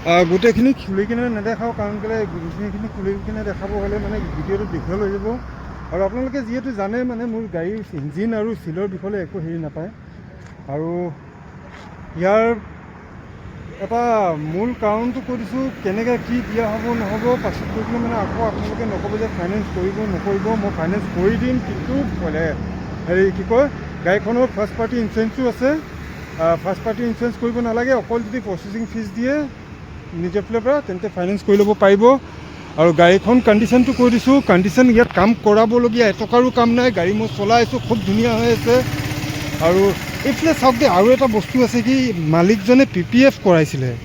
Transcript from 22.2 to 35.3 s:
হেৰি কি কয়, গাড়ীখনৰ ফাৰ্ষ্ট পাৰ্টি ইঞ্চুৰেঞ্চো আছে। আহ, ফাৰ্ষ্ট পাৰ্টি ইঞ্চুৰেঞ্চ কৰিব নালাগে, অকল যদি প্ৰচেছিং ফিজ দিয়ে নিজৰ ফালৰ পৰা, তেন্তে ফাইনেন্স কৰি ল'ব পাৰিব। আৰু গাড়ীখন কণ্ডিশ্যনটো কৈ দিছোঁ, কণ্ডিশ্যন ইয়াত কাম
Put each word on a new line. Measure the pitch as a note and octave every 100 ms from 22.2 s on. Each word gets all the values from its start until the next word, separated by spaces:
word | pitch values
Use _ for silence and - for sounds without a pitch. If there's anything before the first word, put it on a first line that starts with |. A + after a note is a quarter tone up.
| F3 D3+ D#3+ C#3+ - - - - -
হেৰি | F3+ G3
কি | F#3 F#3+
কয়, | A3+ C#4+ - - - E3+
গাড়ীখনৰ | G3+ G3 A#3+ B3+ -
ফাৰ্ষ্ট | G#3 -
পাৰ্টি | A3+ B3
ইঞ্চুৰেঞ্চো | A3 A3+ A3 A#3 B3+
আছে। | - B3+
আহ, | D#4 - - - - - - E3 E3
ফাৰ্ষ্ট | F3 F3+
পাৰ্টি | G#3 G#3 A#3+
ইঞ্চুৰেঞ্চ | A3 A#3+ -
কৰিব | A#3 A#3 A#3
নালাগে, | A3+ B3
অকল | B3+ G3+ A#3 G#3+
যদি | A#3+ G#3+
প্ৰচেছিং | F3 G3+ G#3 A3+
ফিজ | A3+ G#3+ F#3+
দিয়ে | B3 D4 C#4+ - - - - - -
নিজৰ | E3+ F3 F#3+ G3
ফালৰ | A3+
পৰা, | A3+ C#4+ C#4
তেন্তে | F3+ G#3
ফাইনেন্স | F#3 F3+ G3+ -
কৰি | G3+
ল'ব | G#3 G#3
পাৰিব। | G3 G3 A#3 C4+ - - - - - -
আৰু | E3 D#3+
গাড়ীখন | E3+ F#3+ F#3+ B3 A3+
কণ্ডিশ্যনটো | G#3 A3 B3 B3+
কৈ | C4 B3
দিছোঁ, | A#3 B3 C#4 -
কণ্ডিশ্যন | F3+ F#3+ E3+ B3+
ইয়াত | A3+ D#3 -
কাম | F#3+